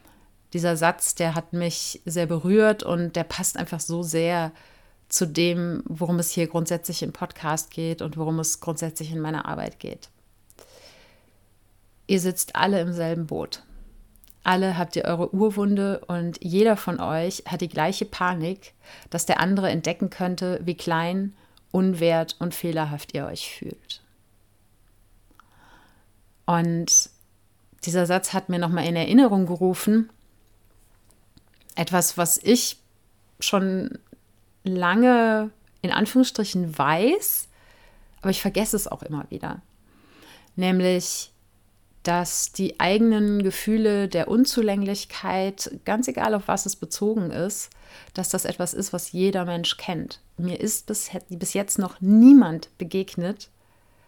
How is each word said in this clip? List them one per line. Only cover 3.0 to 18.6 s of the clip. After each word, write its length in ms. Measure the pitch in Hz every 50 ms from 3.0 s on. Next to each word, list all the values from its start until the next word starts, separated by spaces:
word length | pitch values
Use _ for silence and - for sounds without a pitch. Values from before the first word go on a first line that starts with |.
| 175 170 -
der 80 | 170 165
passt 340 | 165 - - 185 - - -
einfach 220 | 180 - - 165
so 220 | - - 165 170
sehr 500 | 175 165 156 165 165 170 175 175 165 160 160 - - - - - _ _ _ _ _ _
zu 200 | - - 185 165
dem, 560 | 147 160 170 175 175 175 175 175 170 - -
worum 320 | - 170 156 180 170 175 170
es 140 | 170 -
hier 160 | - - 170 160
grundsätzlich 560 | - 175 170 - 175 170 - - 175 - -
im 100 | 143 156
Podcast 560 | - - 175 - - - 156 151 165 - -
geht 320 | - - 165 165 165 165
und 160 | - 160 151 160
worum 220 | 160 156 160 160
es 200 | 160 156 - -
grundsätzlich 520 | - - 165 156 165 160 160 - 160 156
in 80 | 165 160
meiner 280 | 156 156 160 - - -
Arbeit 320 | 147 - - - 160 -
geht. 300 | - - - - - - _ _ _ _ _ _ _ _ - - - _ - - - - - - - - _ _ _ _ _ _ _ _ _ _ _ _ _ _ _ _ _ _ _ _
Ihr 120 | 190 190
sitzt 360 | 170 185 180 - - - -
alle 260 | - - 196 202 196
im 100 | 170 175
selben 360 | 175 170 170 165 170 170 165 156
Boot. 340 | - 80 - - - - - _ - - - - - - - _ _ _ _ _ - _ _
Alle 340 | 185 185 185 190 190 180 165
habt 180 | 180 165 -
ihr 100 | - -
eure 280 | - 175 170 175 - -
Urwunde 680 | 190 214 220 202 196 202 202 202 196 196 196 196 - - -
und 360 | 175 175 170 170 160 - -
jeder 340 | 180 160 190 214 226 214 202
von 220 | - - 175 -
euch 440 | 90 90 151 160 165 180 190 - -
hat 160 | - 175 170
die 80 | 180 165
gleiche 360 | - - 156 170 190 - 214
Panik, 680 | 202 - - 185 180 185 170 156 165 190 196